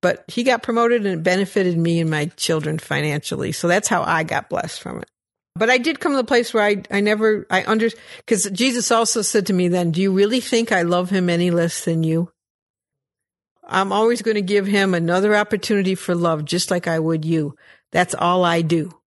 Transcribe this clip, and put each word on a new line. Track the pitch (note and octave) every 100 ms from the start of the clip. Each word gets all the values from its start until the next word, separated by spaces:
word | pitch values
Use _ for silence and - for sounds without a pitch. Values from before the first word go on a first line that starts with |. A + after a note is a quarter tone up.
But | F3+ - -
he | -
got | B3 A#3
promoted | - A#3 A#3 A#3+ G3+
and | F3
it |
benefited | E3+ F#3 F#3+ - F#3 E3
me | E3 E3+
and | D#3+
my | D#3 D3+ -
children | - D#3+ D3+ D#3
financially. | - C#3+ D3+ D3 - - -
So | - F3
that's | F3+ -
how | A3
I | - E3
got | D#3+ D#3+ -
blessed | F3 E3 -
from | - -
it. | - _ _ _ _
But | E3+ A3+
I | B3+
did | B3+ D4+
come | F4
to | C#4
the |
place | A#3 B3 A#3
where | A3
I, | G#3 G3+ -
I | G3
never, | G#3 G#3+ A3 G#3+ -
I | F#3
under, | - A3 A3+ - - - -
'cause | G3+ G3
Jesus | F#3+ B3 A#3+ -
also | A3+ A3 A#3
said | G3+ A3 F#3
to |
me | F#3 F3+
then, | F3 E3+
"Do | D#3+
you | G3
really | F#3+ G3+ B3+
think | - A#3 A#3
I | G3
love | E3+ F3 F3+
him | F#3+ F3+
any | E3+ F3
less | F3 E3+ -
than | - E3
you? | D#3+ E3 F3 _ _ _ _ _ _ _ _ _ _ _ _ _ -
I'm | F#3+ G3
always | F#3+ A3+ A#3+
gonna | A3 G#3+
give | F#3 G3+ G3
him | G3+ G3
another | F3 E3 F3+ G#3 G#3
opportunity | G#3 G#3 - G#3 F#3+
for | F#3 -
love, | F3 E3+ D#3+
just | D3+ E3+ -
like | F3+ E3+
I | E3
would | D#3+ E3
you. | D#3 E3 D3 - - - _
That's | - F3+ -
all | F3 F3+
I | F3 E3+
do." | E3 E3 E3+ -